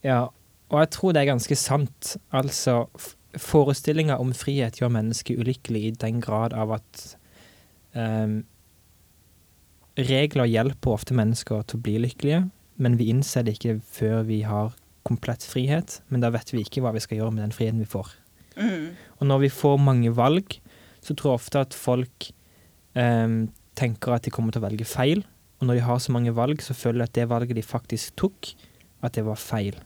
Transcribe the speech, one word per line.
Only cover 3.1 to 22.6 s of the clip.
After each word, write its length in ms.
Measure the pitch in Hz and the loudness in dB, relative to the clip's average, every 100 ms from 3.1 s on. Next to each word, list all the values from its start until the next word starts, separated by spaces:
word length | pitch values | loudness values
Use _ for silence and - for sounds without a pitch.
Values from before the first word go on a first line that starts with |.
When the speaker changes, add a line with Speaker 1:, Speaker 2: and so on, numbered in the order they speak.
| - _ - | -20 _ -14
Speaker 1:
forestillinger 840 | - 156 139 139 - 156 156 127 | 4 4 6 2 0 2 2 2
om 80 | 127 | 0
frihet 480 | 123 - 139 117 - | -2 -2 0 -2 0
gjør 160 | 123 | 0
mennesket 480 | 117 110 117 - 120 | 2 0 -4 -4 -2
ulykkelig 400 | 120 127 - 113 | -2 -4 -4 -2
i 80 | 110 | -2
den 320 | 110 113 117 | -4 -4 -2
grad 320 | 113 107 113 | -2 0 0
av 220 | 113 110 110 | -2 -2 -4
at, 380 | _ - - - _ - - _ _ _ _ - | _ -20 -20 -20 _ -20 -20 _ _ _ _ -6
ehm, 460 | 113 110 110 107 - _ _ _ _ _ _ _ _ _ _ _ _ _ _ - | -2 0 0 -2 -6 _ _ _ _ _ _ _ _ _ _ _ _ _ _ -4
regler 480 | 127 131 147 147 120 | 0 2 2 2 4
hjelper 400 | 113 127 135 131 | 4 2 0 -2
ofte 240 | 107 - 123 | -2 0 2
mennesker 480 | 107 117 - 110 107 | 2 0 -2 -4 -4
til 140 | 117 | -6
å 20 | |
bli 160 | 117 107 | -2 -2
lykkelige, 460 | 120 - 139 165 185 _ _ - | -2 -2 0 2 0 _ _ -2
men 180 | 123 120 | 2 2
vi 140 | 113 | 2
innser 320 | 123 139 127 | 2 2 0
det 160 | 117 104 | 0 -2
ikke 220 | 120 110 | -4 -4
før 400 | - - 110 113 110 | -6 -2 0 0 0
vi 120 | 107 107 | -2 -2
har 240 | 104 110 - _ _ | -2 -2 -6 _ _
komplett 380 | - 117 - 123 | -4 -4 -4 -6
frihet, 540 | - 131 131 156 - - _ | -6 -2 0 0 -2 -14 _
men 140 | 123 | 0
da 60 | 120 | 0
vet 160 | 117 - | -2 -4
vi 80 | 120 | -6
ikke 160 | 104 - | -4 -2
hva 80 | 127 | -2
vi 60 | 110 | -2
skal 140 | - 107 | -4 -4
gjøre 140 | 113 110 | -2 -2
med 60 | |
den 80 | 107 | -4
friheten 240 | - 113 113 | -2 -2 -2
vi 20 | |
får. 220 | 107 98 90 - _ _ _ - | -4 -6 -8 -16 _ _ _ -4
Speaker 2:
Mhm. 300 | 214 165 156 175 - - | -2 -2 -6 -10 -20 -2
Speaker 1:
Og 60 | 139 | 2
når 140 | 135 | 4
vi 60 | 139 | 4
får 220 | - 147 143 | 4 2 6
mange 320 | 139 127 117 117 | 4 4 2 4
valg, 380 | 127 170 196 - - - - _ | 4 2 -2 -14 -16 -20 -20 _
så 80 | - | -8
tror 220 | 151 143 | -2 0
jeg 60 | 120 | 0
ofte 180 | - 143 | 0 -2
at 140 | 135 - | -2 -4
folk, 540 | - 123 127 _ - - _ _ | 0 0 -2 _ -16 -16 _ _